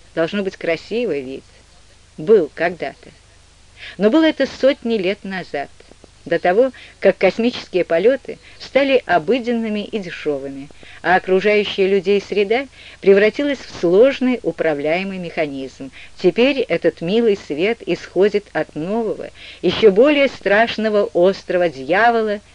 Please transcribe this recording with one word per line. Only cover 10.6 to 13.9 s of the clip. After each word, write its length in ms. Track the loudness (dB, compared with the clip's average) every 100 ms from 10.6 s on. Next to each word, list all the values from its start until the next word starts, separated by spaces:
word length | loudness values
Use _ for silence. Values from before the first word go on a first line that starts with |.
| -16 -20 -20 -8
а 140 | 0 0
окружающая 720 | 2 0 2 0 0 0 0
людей 340 | 2 2 0
среда 460 | 0 -2 0 0 -2 -14 -20 -2
превратилась 580 | 4 6 4 2 -4 -4
в 200 | -8 -4
сложный 600 | 2